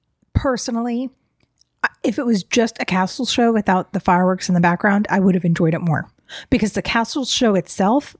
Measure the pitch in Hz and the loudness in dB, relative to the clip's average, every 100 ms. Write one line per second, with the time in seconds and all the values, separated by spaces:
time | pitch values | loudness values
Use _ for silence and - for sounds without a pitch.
0 | _ _ _ - 277 247 - 233 240 233 | _ _ _ -4 -2 -2 -4 -6 -4 -6
1 | 262 - _ _ _ _ _ _ - - | -8 -12 _ _ _ _ _ _ -8 -4
2 | 262 202 233 208 - 247 226 - 247 185 | -4 -2 0 -2 0 0 0 -4 -4 -2
3 | 190 - 240 - 233 220 208 185 - 185 | -2 -4 -4 0 2 2 0 0 -2 -2
4 | - 180 185 185 - 175 175 175 208 202 | 2 4 2 0 0 2 2 2 2 0
5 | 214 196 190 180 170 170 165 160 170 147 | 0 2 2 2 2 2 2 0 -2 -2
6 | - _ _ - - 254 214 202 - 233 | -4 _ _ -20 -2 0 0 -2 -2 -2
7 | 226 294 247 - 240 190 - - 196 277 | -2 -4 -4 0 2 2 -2 0 2 2
8 | - | -2